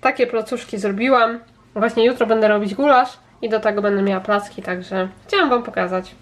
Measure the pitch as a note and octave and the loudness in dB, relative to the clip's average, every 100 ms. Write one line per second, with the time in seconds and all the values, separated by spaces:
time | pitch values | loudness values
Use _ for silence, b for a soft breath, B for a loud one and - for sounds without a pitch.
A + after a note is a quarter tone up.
0 | B3+ C4+ B3 A3+ A3 A#3 - G#3+ G3+ G3 | 0 0 -2 -2 -4 -8 -8 -6 -4 -2
1 | B3 B3+ A3+ A#3 - _ _ G#3+ A3+ A3+ | 2 4 2 -2 -14 _ _ -2 -2 2
2 | A#3 B3 A3 A3 G#3+ G#3 G#3 G3 C#4+ B3+ | 2 2 0 2 4 2 0 0 4 4
3 | B3+ - _ _ A3+ A3 A3 G3+ G3+ G3+ | 2 -4 _ _ -4 -2 0 0 0 0
4 | G3 F#3+ F#3+ G3+ G3+ - F#3+ F3+ F3+ F#3+ | 0 -2 0 -2 -2 -12 -8 -8 -6 -6
5 | F#3+ - - G4+ D#4 B3 A#3 - F3+ F#3 | -6 -8 -4 0 2 0 -2 -4 -2 -4
6 | F#3 - | -6 -20